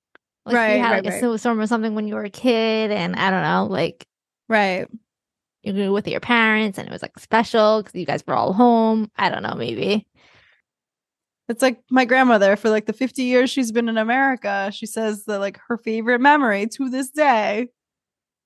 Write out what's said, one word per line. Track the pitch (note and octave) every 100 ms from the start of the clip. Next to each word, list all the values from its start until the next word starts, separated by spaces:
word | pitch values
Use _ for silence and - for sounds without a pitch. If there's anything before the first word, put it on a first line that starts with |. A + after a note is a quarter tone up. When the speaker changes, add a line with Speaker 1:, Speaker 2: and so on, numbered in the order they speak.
| _ _ _ _ A3
Speaker 1:
Like, |
Speaker 2:
Right, | A#3 A3 G#3+
Speaker 1:
you |
had, | A#3
Speaker 2:
right, | G3
Speaker 1:
like, | G3
a |
Speaker 2:
right. | -
Speaker 1:
snowstorm | A#3+ A3 A#3+ A3+
or | G#3+
something | A#3 A3 G#3+
when | G#3+
you |
were | G#3+
a | G#3
kid, | - B3+ A3+ A3+ A3 A3
and | G#3 F3 -
I | F#3+
don't | F#3
know, | D#3+ F3+ G#3
like | F#3 E3 - - _ _ _ -
Speaker 2:
Right. | A3 G3 F#3 - A3+ _ _ _ _ _ _
Speaker 1:
you | G#3
were | G3 G3
with | G3+ -
your | -
parents, | - A#3 A3 G#3+ G#3+ -
and | -
it |
was, | -
like, | - -
special | - A3 A3+ A3+ G#3+ A3
'cause | G3+
you | F3+ D#3+
guys | -
were | -
all | B2 A2+
home. | G3 B3 A3+ A3 A3 G#3+ -
I | F#3+
don't | -
know, | - -
maybe. | A#2 A2+ F#3 G#3 - _ _ _ _ _ _ _ _ _ _ _ _ _ -
Speaker 2:
It's | A3+
like | C4+ A3+ -
my | B3+
grandmother, | A#3+ B3+ B3+ A3 G3
for, | G#3 A3
like, | G#3+ G#3+
the |
fifty | G#3+ C4 -
years | B3 B3 B3+
she's | C4+ A3+
been | A3+ A#3
in | A3
America, | A3 B3+ C4+ B3+ G3+ G3 G3
she | - A3
says | A3+ A3 G#3
that, | - G3+
like, | G3 G3 -
her | A3+
favorite | A3+ A3+ A3+ B3
memory | C#4 D4 B3 G3 A3+
to | - C4
this | B3+ C4
day | D4+ C#4+ A3+ G3+ G#3 B3 _ _ _ _ _ _ _